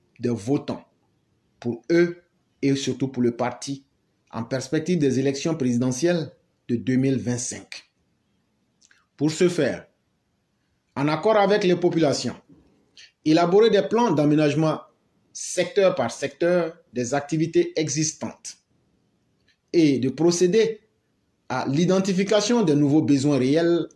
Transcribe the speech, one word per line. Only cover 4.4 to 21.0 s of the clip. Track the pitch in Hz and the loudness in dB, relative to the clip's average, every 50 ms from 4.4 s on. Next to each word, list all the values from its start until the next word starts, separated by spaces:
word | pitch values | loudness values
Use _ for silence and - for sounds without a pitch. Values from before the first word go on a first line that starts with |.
| 117 | -8
perspective | - 135 127 120 - 156 156 156 175 180 | -6 -6 -8 -6 -4 -4 -4 -2 0 0
des | 170 143 135 120 131 | 2 2 2 2 2
élections | 135 139 135 - - 170 160 | 0 -2 -2 -2 -4 -4 -2
présidentielles | 160 131 127 120 120 123 127 123 123 165 170 175 165 147 120 - _ _ _ _ _ _ - | -2 -2 0 0 0 0 -2 -2 0 0 0 0 0 -4 -6 -12 _ _ _ _ _ _ -6
de | 120 | -6
deux | 117 98 127 131 | -4 -2 0 0
mille | 131 135 135 135 | 0 2 0 0
vingt-cinq. | 117 98 123 120 117 - - 101 98 98 - - - - _ _ _ _ _ _ _ _ _ _ _ _ _ _ _ _ _ _ _ _ _ _ _ _ _ _ | -2 -2 -4 -4 -4 -6 -8 -10 -12 -16 -18 -20 -20 -20 _ _ _ _ _ _ _ _ _ _ _ _ _ _ _ _ _ _ _ _ _ _ _ _ _ _
Pour | - 135 156 | -4 -2 -2
ce | 156 - 185 175 | 0 2 0 0
faire, | 175 170 143 117 92 85 - _ _ _ _ _ _ _ _ _ _ _ _ _ _ _ _ _ _ _ _ _ - | 2 0 -2 -2 -2 -6 -12 _ _ _ _ _ _ _ _ _ _ _ _ _ _ _ _ _ _ _ _ _ -6
en | - 139 | -4 -2
accord | 151 156 160 165 214 220 | -2 -2 0 0 2 4
avec | 208 202 190 208 208 - | 4 4 4 2 2 2
les | 180 175 | 2 0
populations, | 175 180 175 160 165 156 139 131 - - 117 98 - _ _ - _ _ _ _ _ _ _ _ - - - _ _ - | 2 0 0 2 2 2 2 0 -2 -4 -6 -8 -10 _ _ -20 _ _ _ _ _ _ _ _ -20 -20 -20 _ _ 0
élaborer | 156 156 170 170 175 180 208 226 226 | 2 2 4 4 4 4 6 6 6
des | 202 196 | 4 2
plans | 190 - 202 226 240 226 | 0 0 0 0 2 2
d'aménagement | 160 147 147 147 151 151 156 147 135 156 160 156 143 135 - _ _ _ _ _ _ _ _ _ - | 2 2 2 2 4 4 2 2 2 2 0 0 -2 -4 -8 _ _ _ _ _ _ _ _ _ -18
secteur | - - - - 180 175 175 - 202 190 180 - | -14 -12 -8 -4 -4 -4 0 2 2 2 2 2
par | - 120 117 | 0 -4 -4
secteur | - - 143 135 - - 175 170 180 180 165 160 - - _ _ - | -4 -6 -8 -8 -4 -2 0 2 2 0 0 -2 -8 -14 _ _ -6
des | 123 123 117 139 | -6 -4 -2 -4
activités | 143 143 - 160 156 165 165 - 175 175 175 - | -4 -4 -2 -2 -2 -2 0 0 0 0 0 -2
existantes | 160 156 139 127 156 156 - - - 123 110 - _ - - - _ _ _ _ _ _ _ _ _ _ _ _ _ _ _ _ _ _ _ _ _ _ - - | -4 -4 -2 -2 -4 -4 -4 -6 -8 -10 -12 -12 _ -20 -20 -20 _ _ _ _ _ _ _ _ _ _ _ _ _ _ _ _ _ _ _ _ _ _ -2 2
et | 175 160 147 135 120 | 4 4 4 4 2
de | 120 135 | 0 -4
procéder | 131 - 160 175 175 175 185 180 180 220 214 226 220 - _ _ _ _ | -2 0 0 2 2 2 2 2 4 2 2 0 -2 -8 _ _ _ _